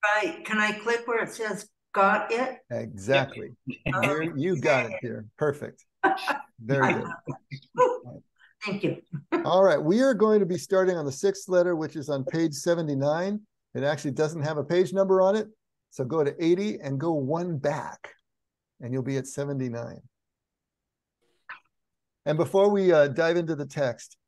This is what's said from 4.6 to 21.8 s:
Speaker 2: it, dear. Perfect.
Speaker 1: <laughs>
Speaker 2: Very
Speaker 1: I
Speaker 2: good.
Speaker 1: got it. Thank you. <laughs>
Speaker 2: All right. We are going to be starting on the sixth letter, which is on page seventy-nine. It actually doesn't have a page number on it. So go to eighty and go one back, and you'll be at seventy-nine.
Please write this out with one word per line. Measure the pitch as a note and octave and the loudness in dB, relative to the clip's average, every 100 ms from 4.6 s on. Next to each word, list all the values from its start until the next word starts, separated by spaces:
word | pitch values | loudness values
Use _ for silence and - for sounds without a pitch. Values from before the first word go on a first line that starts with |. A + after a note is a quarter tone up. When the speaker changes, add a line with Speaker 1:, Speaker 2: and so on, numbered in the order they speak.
| D#3 C3+ A#2 | 2 2 0
Speaker 2:
it, | - | -6
dear. | A#2+ A2+ A2 _ | -8 -10 -12 _
Perfect. | D3+ C#3+ A2+ - _ _ | -2 -2 -8 -14 _ _
Speaker 1:
<laughs> | - F#5+ - - - _ | 0 0 -4 -6 -8 _
Speaker 2:
Very | A2 C#3 B2+ | -2 2 2
Speaker 1:
I | |
Speaker 2:
good. | - | 2
Speaker 1:
got | - - - | -4 -10 -12
it. | C#3 _ C#3 - A#3+ B3 - - - _ _ _ _ G#3 | -12 _ -16 -12 2 2 2 -10 -18 _ _ _ _ -8
Thank | G3 | -2
you. | E3+ - - D3+ - | -2 -4 -10 -14 -4
<laughs> | F4 E4+ | -4 2
Speaker 2:
All | F3 | 4
right. | F#3+ D3 | 6 4
We | D#3 G#3 | 2 4
are | C4+ | 4
going | A3 A3 G#3+ | 4 4 4
to | F#3 | 2
be | F3 | -2
starting | - F#3+ F#3 F3+ | 0 2 2 0
on | C#3+ | -4
the | |
sixth | C3+ G3 F#3+ - | -2 -2 -2 0
letter, | F3+ F3 E3+ | 2 4 2
which | D#3 D#3+ | -2 -6
is | C#3+ | -4
on | C#3+ | -4
page | C3+ E3 E3 | -2 0 0
seventy-nine. | C#3+ - E3+ D#3+ C#3 C#3 D#3 F#3 G#3 G#3 _ _ A#2+ | 0 0 0 0 0 0 0 -2 -6 -8 _ _ -4
It | |
actually | C#3 D3+ D3+ | -2 -2 -4
doesn't | C3 D#3 D#3+ | -2 -2 0
have | D3 D#3 | -4 -4
a | |
page | C#3+ F3 F3+ | 0 2 2
number | F#3+ F#3+ F#3+ | 2 2 4
on | F#3+ G#3 | 4 2
it. | G#3 _ _ _ _ | -2 _ _ _ _
So | - | -8
go | C3 D#3+ | -4 0
to | C#3+ C#3 | 0 0
eighty | E3 F3+ G#3 G#3 | 0 2 0 -4
and | C#3 C3+ | -6 -4
go | E3 | -2
one | D#3+ C3 D#3+ F#3 D#3+ | -2 0 -2 -2 -2
back, | D3 D3 - - - - _ _ _ _ _ _ | -2 -2 -6 -12 -20 -20 _ _ _ _ _ _
and | A#2+ | -6
you'll | B2+ | -4
be | B2+ C3+ | -2 -4
at | C3 | -4
seventy-nine. | - C#3+ C#3 B2+ A#2 A#2 - - _ _ _ _ _ _ _ _ _ _ _ _ _ _ - _ _ | -6 -6 -4 -4 -6 -10 -14 -20 _ _ _ _ _ _ _ _ _ _ _ _ _ _ -20 _ _